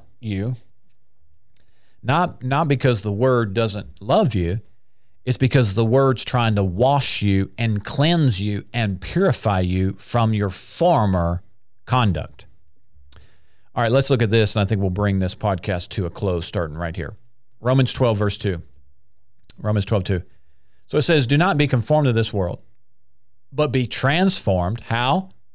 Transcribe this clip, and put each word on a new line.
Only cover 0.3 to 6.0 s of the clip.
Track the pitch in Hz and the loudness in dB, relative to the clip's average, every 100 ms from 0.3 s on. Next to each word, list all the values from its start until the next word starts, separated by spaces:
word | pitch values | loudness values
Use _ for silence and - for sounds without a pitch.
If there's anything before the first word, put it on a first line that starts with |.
| 95 110 123 - - - - - - - - - - - - - - | -4 -4 -6 -12 -20 -20 -20 -20 -20 -20 -20 -20 -20 -20 -20 -20 -10
not, | 107 151 180 - | 0 0 0 -2
not | 123 139 160 | -2 0 2
because | 135 135 110 | 2 2 2
the | 107 | 0
word | 101 131 123 107 | 0 2 2 2
doesn't | 95 113 101 - - | 0 -2 -2 -10 -10
love | 101 180 170 101 | 0 2 2 2
you, | 85 107 - - - - - - | 0 -2 -6 -20 -20 -20 -20 -10
it's | - - | -4 0
because | 131 139 110 98 | 2 2 2 2
the | 113 | 2
word's | 131 | 4